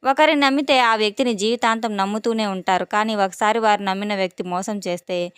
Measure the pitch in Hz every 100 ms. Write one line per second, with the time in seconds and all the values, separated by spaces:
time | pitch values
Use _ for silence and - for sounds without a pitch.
0 | 262 269 311 294 277 277 285 262 233 220
1 | 214 208 247 202 214 240 233 226 226 202
2 | 196 214 233 226 208 190 185 180 180 208
3 | 220 208 190 - 214 226 220 202 196 190
4 | 208 196 185 - 180 180 208 208 185 175
5 | - 180 175